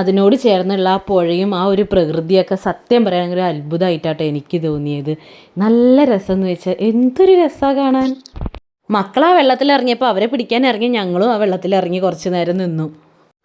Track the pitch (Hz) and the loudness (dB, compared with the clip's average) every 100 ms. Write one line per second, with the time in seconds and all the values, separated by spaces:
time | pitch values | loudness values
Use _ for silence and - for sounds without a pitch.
0 | 185 196 196 254 240 190 185 196 185 190 | 0 2 4 4 2 0 0 -2 0 -2
1 | - 190 170 175 196 185 190 196 202 190 | 0 0 0 0 -2 0 0 0 0 0
2 | 156 156 165 190 180 190 202 - - 240 | 0 -2 0 0 2 -2 -4 -6 0 2
3 | 214 175 175 180 180 151 147 165 185 160 | 2 0 -2 -2 -2 -4 -6 -2 -2 -2
4 | 160 156 156 147 - 170 160 147 147 143 | -4 -4 -4 -4 -4 -4 -4 -4 -4 -6
5 | 143 151 - - - - 208 233 247 262 | -6 -8 -10 -20 -12 -2 2 4 4 4
6 | 285 202 196 190 190 175 185 - 214 226 | 4 2 0 -2 -2 -4 -4 -2 0 0
7 | 254 254 381 359 320 - 277 277 269 262 | 0 4 4 6 4 0 -2 0 0 0
8 | 262 262 - - - - - _ - 208 | 0 -4 -12 -12 -12 -12 -20 _ -4 -4
9 | 190 254 320 359 269 254 285 277 247 233 | -2 0 2 4 4 2 2 0 0 0
10 | 254 190 220 247 220 233 262 214 240 233 | 0 0 -2 -2 -4 0 0 0 -2 -2
11 | 185 175 220 214 208 185 180 190 180 180 | -2 0 0 0 0 -2 -2 -2 0 -2
12 | 185 165 190 175 170 185 180 160 156 156 | -2 -4 -4 -2 -2 -2 -2 -4 -6 -10
13 | _ _ _ _ | _ _ _ _